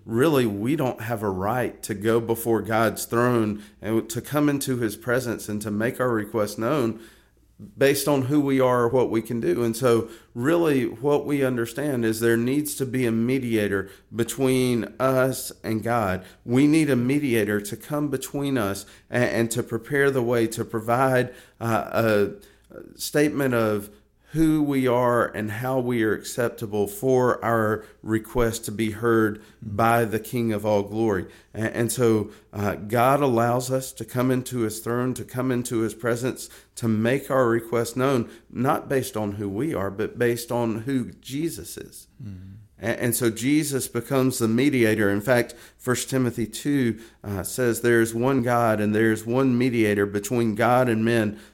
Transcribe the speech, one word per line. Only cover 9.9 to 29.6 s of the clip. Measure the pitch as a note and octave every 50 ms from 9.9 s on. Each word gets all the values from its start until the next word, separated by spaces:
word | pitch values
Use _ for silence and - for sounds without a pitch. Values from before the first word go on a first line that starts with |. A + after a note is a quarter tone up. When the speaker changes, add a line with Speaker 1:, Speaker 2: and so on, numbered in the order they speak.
| A#2 A2+ G#2 - - - - _ -
Speaker 1:
really | A#2 A#2+ D3 E3+ E3+ E3+ D#3 C#3+ C3 A#2
what | A2+ A2 A2 C3 D3 D3 C#3+ D3
we | C#3+ D3 C#3 C3+
understand | C3 B2+ A#2 A#2 A#2 - C3+ D3 D3+ C#3 A#2 A#2
is | A2+ A2 G#2
there | A2+ A#2 A#2
needs | A#2 A#2 B2 C3+ D3 D3 D3 -
to | - C3+
be | A#2+ A2+ C3 B2+
a | A#2
mediator | A2+ A2+ A2+ B2 C3 C3+ B2 A#2+ A2+ G#2+ G#2 G2+ G2+ G2 F#2+ - - - _ - G#2+
between | A2 A#2 - - C3+ C3+ C3 C3 B2+ B2+ B2 B2 A2+ G2+ - - -
us | B2+ C3 C3 C3 B2+ C3+ B2+ - - - - _ -
and | G2 A2 A2 G#2
God. | A#2 A#2+ A#2+ G#2+ F#2 F#2 F#2 F#2 - - - -
We | A#2+ A#2+ C3 D3
need | D3 D3+ D#3+ D#3 C#3
a | C3
mediator | A#2+ A#2+ B2+ C#3 D3 D3 C3 A#2 A2+ G#2 G#2 G#2 G#2
to | G2+ - - -
come | - - D3+ D3 D3+ C#3+
between | C3+ C3 - - - C#3+ C#3+ C#3 C3+ B2
us | G#2 G2 G2 - - - - - _ -
and, | - B2 A#2+
and | G2+ D#2 A2+ A#2 A2+
to | - A#2+ A2+
prepare | - A#2 A2+ - - C3+ C#3 C#3+ C#3
the | C3 C3 A#2
way, | A#2 B2 A#2 A2+ A2+
to | A2+ A2+ A#2
provide, | D#3+ - A2+ G#2+ A#2 A#2+ B2 C3+ C3 C3 B2 B2 B2 - - - - _ -
uh, | A2+ A#2 A2+ G2 - - - G#2+ A2+ A2+ G#2+ G#2 G2+ - - - - - _ _ _ -
a | - - - - - -
statement | - - - D3+ D3+ D3+ - C3+ C#3+ C3 B2
of | A#2 A2+ G#2+ G#2+ G#2 G2+ - - - _ _ _ _ _ -
who | - D3+ D#3+ D#3 D#3 D#3 D3+
we | C#3+ C#3 C3+ B2+ B2
are | A#2+ B2 B2+ A#2+ A#2+ A#2 G#2 -
and | - G2 G#2+ G#2+
how | G#2 A2+ B2 B2+ C3 C3
we | B2 B2 B2 A#2
are | A2 G#2+ G2
acceptable | - - - - - A#2+ A#2 - - A#2 G2+ G#2 G#2+ G2+ G2+
for | - - C3+ C3 B2+ B2+ B2+ B2 - - -
our | A2+ A#2 A2+ A2 G#2+ A2 G#2+ - - - _
request | - - A2 A2 A2 - - B2 A#2 A2+ A2 - -
to | -
be | G#2+ G2 A2+ G#2+
heard | G2+ G#2 A#2+ A#2 A2+ A2+ A2 G#2+ G#2 - - - - -